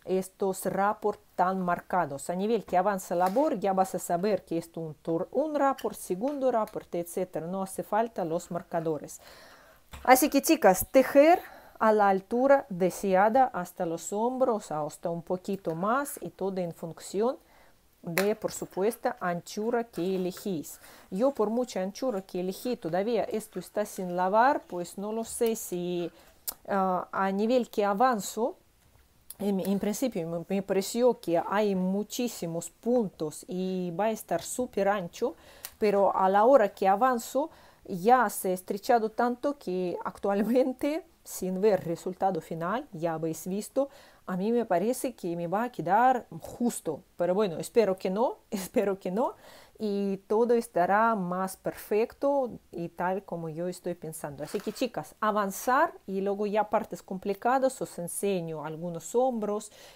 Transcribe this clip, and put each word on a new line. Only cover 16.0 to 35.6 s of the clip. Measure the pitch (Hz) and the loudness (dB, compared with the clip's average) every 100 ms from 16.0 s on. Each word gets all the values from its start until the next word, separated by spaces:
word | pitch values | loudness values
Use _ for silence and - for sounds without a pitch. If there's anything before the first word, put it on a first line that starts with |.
| 285 - | -2 -8
y | 175 | -12
todo | - 190 190 | -6 -6 -4
en | 175 | -6
función | - 170 160 - 185 233 311 _ _ _ _ _ _ | -8 -12 -12 -8 -2 -2 -2 _ _ _ _ _ _
de, | - 170 202 220 | -6 -2 0 0
por | 170 | -4
supuesto, | - 165 - 202 233 160 - | -6 -8 -2 -2 0 -4 -4
anchura | 180 175 - - 220 240 | -4 -4 -6 -6 -2 -2
que | 233 - 175 190 | -4 -4 -4 -2
elegís. | 180 185 208 170 - - - - - | -4 -6 -6 -6 -8 -16 -20 -20 -10
Yo, | 185 262 | 0 0
por | 285 208 | 2 -2
mucha | 226 254 196 | -2 -4 -4
anchura | 185 - 262 202 | -6 -4 -4 -4
que | - 180 | -6 -6
elegí, | 185 190 247 240 | -4 -4 -6 -4
todavía | 165 175 202 226 | -2 -2 0 -2
esto | - 220 - - | -2 -4 -6 -12
está | 170 - 208 | -8 -6 -6
sin | - 180 175 | -6 -6 -2
lavar, | 185 214 254 285 - | 2 4 4 4 -4
pues | 175 175 - | -8 -8 -8
no | 202 | -6
lo | 226 | -6
sé | 226 - 233 220 | -6 -2 0 -2
si, | - 180 175 175 170 - - _ - - - | -4 -6 -4 -4 -4 -8 -20 _ -12 -12 -4
ah, | 196 190 180 - | 0 2 0 -2
a | - 190 | -2 0
nivel | 190 220 254 226 | 0 2 2 0
que | - | 0
avanzo, | 202 196 262 226 185 - 247 381 _ _ _ _ _ _ - - | 0 4 2 2 -4 -4 -4 -4 _ _ _ _ _ _ -18 -6
en, | 196 196 | -2 -2
en | - 196 | 0 0
principio | 202 214 262 214 165 | 0 -2 -2 -2 -6
me, | 170 165 | -6 -4
me | 196 | -4
pareció | 190 190 190 233 247 233 | 0 -2 0 2 2 2
que | - 165 | 0 0
hay | - 196 214 | 2 0 2
muchísimos | 190 185 196 214 - 247 - - 165 - | 0 0 -2 -4 -4 -6 -4 -6 -6 -8
puntos | _ 233 247 202 - 156 - - | _ 0 0 0 -4 -8 -8 -8
y | 180 185 185 180 165 | -4 -2 -2 -4 -2
va | 214 | -2
a | |
estar | 220 - 170 | -2 -4 -6
súper | - - 247 - 196 | -4 -6 -4 0 0
ancho, | 208 170 - 240 330 - - | 0 -4 -4 -6 -6 -20 -20